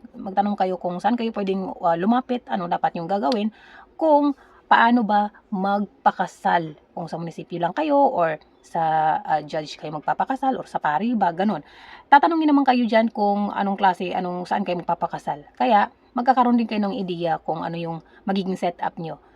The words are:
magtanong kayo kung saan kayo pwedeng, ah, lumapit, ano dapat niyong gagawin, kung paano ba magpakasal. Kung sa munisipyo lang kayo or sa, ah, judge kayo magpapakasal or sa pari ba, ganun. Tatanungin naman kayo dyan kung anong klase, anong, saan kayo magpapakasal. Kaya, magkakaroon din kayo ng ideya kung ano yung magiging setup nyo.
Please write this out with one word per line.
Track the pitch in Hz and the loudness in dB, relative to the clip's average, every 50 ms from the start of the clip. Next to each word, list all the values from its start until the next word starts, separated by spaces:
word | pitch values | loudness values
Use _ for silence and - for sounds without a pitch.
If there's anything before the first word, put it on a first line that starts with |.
| - - - | -16 -20 -18
magtanong | - - 196 190 202 202 202 208 | -14 -12 -4 -2 0 0 0 0
kayo | - 190 190 185 175 | 0 -2 -2 -2 -4
kung | - 180 175 175 175 | -4 -6 -6 -2 -2
saan | 202 240 240 | -2 0 0
kayo | 233 226 220 | -2 -4 -4
pwedeng, | 208 202 190 190 190 185 - - - - | -4 -2 -2 -2 -2 -4 -6 -6 -2 0
ah, | 175 170 170 | 0 2 2
lumapit, | 180 202 233 247 254 - 254 - - | 2 2 2 2 0 -2 -4 -6 -6
ano | - 240 208 175 175 | -6 -6 -4 -4 -4
dapat | 175 175 - 165 - | -2 -2 -2 -2 -4
niyong | 175 165 165 | -4 -4 -4
gagawin, | 196 202 226 285 262 208 208 220 - - - - - - - - _ - | -4 -2 0 0 0 0 -2 -4 -6 -8 -16 -20 -20 -20 -20 -20 _ -2
kung | 320 320 302 285 294 294 277 - - - - - _ | 2 4 4 6 4 2 0 -4 -8 -20 -20 -18 _
paano | - - - 226 233 240 247 226 | 2 4 4 6 6 4 4 2
ba | 196 208 208 208 208 - - _ _ | 2 2 2 0 0 -4 -12 _ _
magpakasal. | - 190 185 196 202 202 202 - _ _ - 208 - - 185 170 - - - 196 185 175 165 156 151 - _ _ _ | -6 -4 -2 0 0 -2 -2 -6 _ _ 0 0 0 0 -2 -6 -6 -4 -2 0 0 0 -2 -4 -10 -16 _ _ _
Kung | 185 175 | -12 -10
sa | 160 - 165 | -8 -8 -8
munisipyo | 170 170 165 - 160 - - 170 170 | -8 -10 -10 -12 -12 -10 -6 -4 -4
lang | 165 - | -4 -2
kayo | - 311 311 285 285 | -2 0 2 4 4
or | 277 269 - - 175 160 156 151 _ _ _ _ _ | 4 4 2 2 0 0 -2 -4 _ _ _ _ _
sa, | _ - 170 165 160 156 160 156 156 151 160 - | _ -4 -2 0 0 2 2 2 2 0 0 -2
ah, | - 156 151 151 | -2 -2 -2 -2
judge | 147 175 160 156 147 - - | -4 -6 -8 -8 -8 -12 -14
kayo | - 156 156 | -12 -10 -10
magpapakasal | 151 - - 151 - 190 - 262 262 - 269 262 190 | -6 -4 -2 -2 -2 -2 -2 -2 -2 -2 -2 -2 -2
or | 165 | -4
sa | - - 180 - | -8 -6 -4 -2
pari | 156 147 156 202 233 247 | 0 0 0 0 0 0
ba, | 214 190 175 | 2 2 0
ganun. | 170 165 185 214 190 151 - - - - - - - - - _ | 0 0 0 0 0 -2 -6 -12 -18 -20 -20 -20 -20 -20 2 _
Tatanungin | - 277 320 339 339 320 320 302 | 6 6 6 6 4 4 4 4
naman | 285 277 277 | 4 4 4
kayo | 262 254 247 247 | 4 2 2 2
dyan | 214 233 220 226 226 - | 2 4 2 2 2 0
kung | - 208 202 202 202 208 202 - | 0 0 2 2 0 0 -2 -2
anong | - 202 196 196 196 | -2 -2 -2 0 2
klase, | 208 190 180 - 190 180 | 2 2 2 2 -2 -4
anong, | 180 185 180 180 180 180 180 | -4 -4 -4 -4 -4 -6 -4
saan | - 175 185 202 | -4 -2 -2 -2
kayo | 180 175 175 165 | -2 -4 -4 -4
magpapakasal. | - 170 - - 165 - 147 - - 151 147 147 - _ | -4 -4 -2 -4 -6 -6 -8 -8 -8 -8 -8 -10 -12 _
Kaya, | - 240 254 226 202 214 - - _ _ _ - | -2 0 2 4 4 2 0 -4 _ _ _ -8
magkakaroon | 233 247 269 254 262 247 240 240 | 0 2 2 4 4 4 4 4
din | 240 233 | 2 2
kayo | 214 220 214 | 0 -2 -2
ng | 208 196 185 | -2 -2 -2
ideya | 170 196 180 180 170 170 165 156 156 - | -4 -6 -6 -4 -4 -2 -2 -2 -2 -4
kung | - 160 165 | -6 -6 -6
ano | 170 170 165 | -6 -6 -6
yung | 170 170 165 165 165 - _ _ - - | -6 -6 -8 -8 -10 -12 _ _ -10 -6
magiging | - 190 196 185 185 185 | -4 -2 -2 -2 -2 -4
setup | - - 175 175 - - 185 - | -4 -4 -4 -4 -4 -6 -8 -6
nyo. | - 170 160 147 - _ _ _ | -8 -10 -10 -10 -12 _ _ _